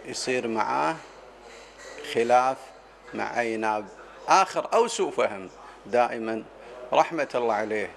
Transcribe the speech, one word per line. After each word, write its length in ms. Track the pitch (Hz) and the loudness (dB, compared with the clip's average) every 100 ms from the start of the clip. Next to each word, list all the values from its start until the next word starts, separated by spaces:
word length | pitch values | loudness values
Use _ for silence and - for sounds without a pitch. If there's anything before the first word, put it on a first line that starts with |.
يصير 440 | - 120 127 127 117 | -10 -6 -2 0 0
معاه 480 | 110 110 127 156 165 - - - - - - - - - - - | -2 0 0 0 -2 -12 -20 -20 -20 -20 -20 -20 -20 -16 -14 -4
خلاف 420 | 117 117 123 127 135 - - - - - | -2 4 6 4 -2 -12 -20 -20 -20 -12
مع 260 | - 107 - | -6 -4 -2
أي 160 | 117 110 | -2 0
نائب 300 | 110 107 101 - - - - | 0 -2 -4 -16 -20 -14 4
آخر 400 | 175 185 165 - | 6 6 0 2
أو 140 | 233 233 | 2 2
سوء 220 | - 165 | 0 -2
فهم. 400 | - 107 101 92 - - - 101 | 2 0 0 -12 -16 -20 -18 0
دائمًا 580 | 120 120 120 110 110 - - - - - | 2 2 0 -4 -4 -6 -18 -18 -16 0
رحمة 360 | 131 160 165 135 | 2 2 0 -2
الله 200 | 127 120 | 0 0
عليه 360 | 104 107 107 92 | 0 0 -4 -4